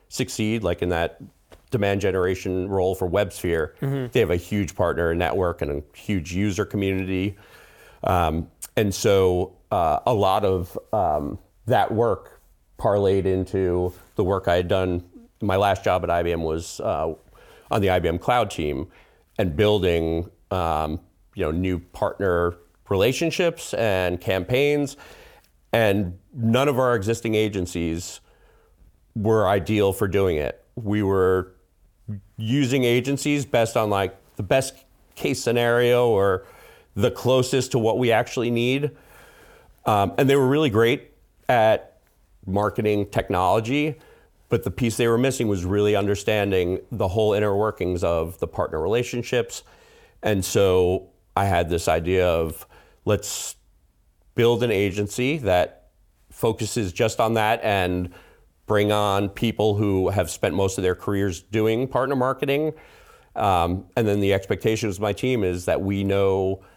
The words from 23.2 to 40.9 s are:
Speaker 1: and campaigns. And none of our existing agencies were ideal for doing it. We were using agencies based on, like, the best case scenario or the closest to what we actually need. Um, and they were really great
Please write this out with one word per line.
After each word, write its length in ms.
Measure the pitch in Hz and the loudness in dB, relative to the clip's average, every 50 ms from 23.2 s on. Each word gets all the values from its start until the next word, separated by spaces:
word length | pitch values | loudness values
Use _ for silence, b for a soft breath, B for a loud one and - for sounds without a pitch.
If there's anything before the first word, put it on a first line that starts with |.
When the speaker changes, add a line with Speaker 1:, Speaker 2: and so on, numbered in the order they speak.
| 170 160 - - 175 165 165 - - - - | -2 -2 0 0 0 0 0 -4 -10 -8 -4
Speaker 1:
and 460 | - 113 107 95 92 92 87 90 87 | -2 0 0 2 0 0 0 -2 -4
campaigns. 760 | - 107 95 95 90 - 127 131 147 143 147 147 143 139 - B B B B B B B B B B B B _ _ - | -2 -2 -2 -2 0 0 0 0 2 2 0 0 -2 -4 -8 B B B B B B B B B B B B _ _ -2
And 440 | - 117 110 104 98 104 95 87 90 - _ _ | 0 2 2 4 2 2 0 -4 -6 -12 _ _
none 360 | - 127 110 113 117 127 143 147 | -8 -2 0 2 2 4 2 2
of 100 | 131 127 | 2 2
our 160 | 131 123 120 | 2 2 2
existing 400 | 110 98 110 113 - - 113 110 | 0 0 -2 -2 -2 -2 0 0
agencies 840 | 107 110 104 104 95 85 - - 85 85 82 82 85 - - - - b b b b b b b b b b b b - - _ _ _ _ - | 2 0 0 0 -4 -4 -4 -4 -4 -2 -2 -2 -4 -8 -10 -16 -18 b b b b b b b b b b b b -20 -20 _ _ _ _ -8
were 320 | 110 98 113 110 107 98 92 | -2 0 2 2 4 4 4
ideal 440 | 104 98 78 - 107 104 98 98 | 2 2 2 0 2 2 2 2
for 140 | 92 - 107 | 2 0 -2
doing 300 | 95 87 98 98 92 80 | 0 2 2 2 2 0
it. 280 | 73 71 57 - - _ _ - | 0 -2 -4 -6 -10 _ _ -16
We 260 | 120 107 98 104 107 | -10 -6 -4 -2 0
were 500 | 101 95 98 95 92 92 92 92 90 - - _ _ _ _ _ _ _ _ _ - 110 104 98 - - _ | 0 0 2 2 4 4 2 2 0 -4 -14 _ _ _ _ _ _ _ _ _ -14 -14 -14 -14 -14 -18 _
using 480 | - 113 107 131 147 135 117 139 135 123 | -8 -4 -2 0 0 2 2 2 2 2
agencies 600 | 120 120 127 120 139 139 135 - 147 147 143 117 | 2 2 2 0 -2 -4 -2 -2 -2 -2 -2 -2
based 320 | - - 117 113 110 - | 0 2 2 2 2 0
on, 140 | 120 110 104 | 0 0 2
like, 260 | 101 98 98 95 - - _ _ - | 2 0 0 -2 -4 -12 _ _ -10
the 80 | - 98 | -10 -2
best 320 | - 139 135 131 - - - _ _ _ _ _ _ _ | 2 2 2 2 -2 -10 -16 _ _ _ _ _ _ _
case 260 | - - 147 127 - | -6 -4 -2 -2 -2
scenario 680 | - 117 113 120 120 120 120 120 123 120 120 120 123 117 | -2 0 2 2 2 4 4 4 4 4 4 4 4 4
or 380 | 107 98 98 98 92 92 B B B B B B B B B B - | 4 4 4 2 2 0 B B B B B B B B B B -2
the 160 | 98 113 120 | 0 0 0
closest 640 | - - - 123 131 131 123 - 139 131 123 - | 0 0 0 2 2 2 2 2 0 -2 0 0
to 80 | - 120 | -2 0
what 180 | 107 113 101 120 | 0 0 0 2
we 140 | 127 113 | 2 2
actually 400 | 110 113 123 - - 127 117 120 | 2 2 2 -2 -4 -4 -2 -2
need. 400 | 120 117 120 127 131 139 147 135 B B B B B B B B B B B B B B B B _ _ - | 0 0 0 0 0 -2 -4 -6 B B B B B B B B B B B B B B B B _ _ -2
Um, 260 | 120 107 101 98 - - | 0 2 2 2 0 0
and 140 | - 143 131 | 0 2 4
they 60 | 139 | 4
were 100 | 143 131 | 4 4
really 240 | 127 143 156 151 123 | 4 2 2 2 2
great 400 | 98 113 117 117 | 4 4 4 4